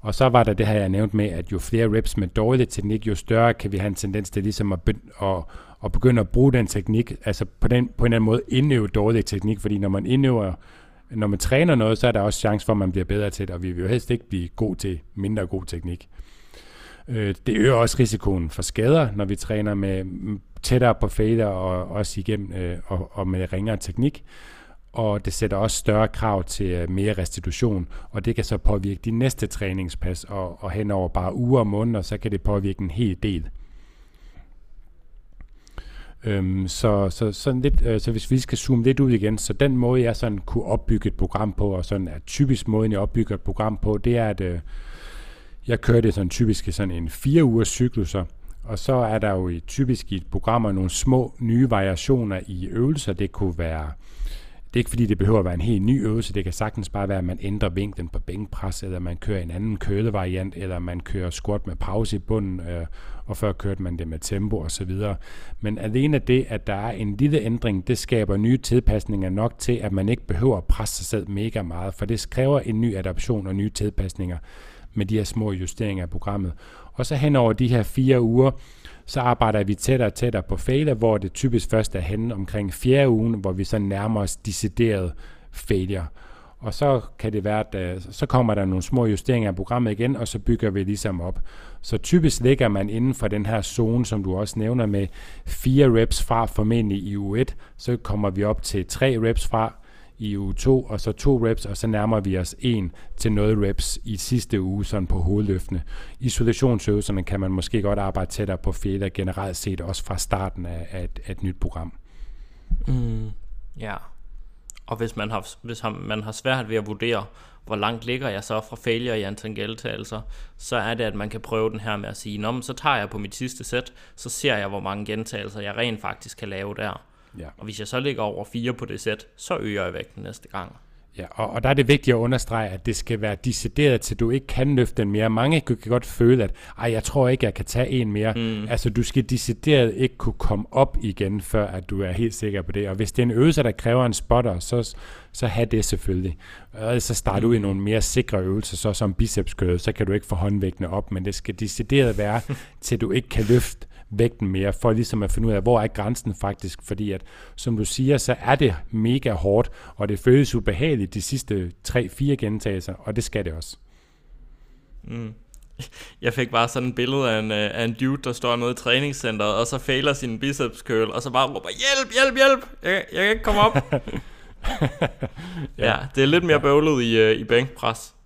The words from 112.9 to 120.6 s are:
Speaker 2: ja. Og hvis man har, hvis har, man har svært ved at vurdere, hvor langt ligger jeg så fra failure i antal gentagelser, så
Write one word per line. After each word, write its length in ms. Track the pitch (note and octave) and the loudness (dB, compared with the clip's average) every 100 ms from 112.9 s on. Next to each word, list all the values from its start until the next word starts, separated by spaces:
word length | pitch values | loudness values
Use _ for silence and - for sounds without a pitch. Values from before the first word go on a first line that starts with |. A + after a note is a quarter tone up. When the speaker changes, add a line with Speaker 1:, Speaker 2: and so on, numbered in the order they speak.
| B2+ A#2+ A2 A2 - - - - - | 0 0 -2 -6 -8 -10 -10 -10 -10
Speaker 2:
ja. 140 | A2 G2 - - - - - - - - - | -8 -10 -10 -14 -14 -14 -14 -18 -16 -16 -10
Og 100 | A2+ | -6
hvis 200 | A#2 A2+ | -4 -4
man 140 | G#2 | -6
har, 180 | A2 F#2+ - | -6 -8 -14
hvis 180 | A#2 A2+ | -12 -8
har, 100 | A2+ | -6
man 320 | F#2+ G2 G#2+ | -6 -6 -6
har 100 | G#2+ | -6
svært 360 | A2 C3 C3 A2 | -6 -2 -2 0
ved 80 | A2 | -2
at 100 | G#2 | -2
vurdere, 380 | G#2 A#2 A2+ G#2 - - - - | -4 -2 -2 -4 -16 -20 -20 -8
hvor 100 | A2 | -2
langt 300 | G#2 A#2 A2 | -2 -2 -6
ligger 220 | B2+ C3 | -4 -4
jeg 160 | G2 | -6
så 160 | - A2 A2 | -4 -6 -6
fra 80 | - | -8
failure 440 | - A#2 B2 A2 | -2 -2 -2 -4
i 20 | |
antal 320 | G2 G2+ A2 | -4 -8 -10
gentagelser, 640 | G#2+ G#2+ A2+ A#2 G#2+ G#2+ A2 - - - | -8 -8 -8 -8 -8 -8 -10 -10 -14 -14
så 180 | - | -16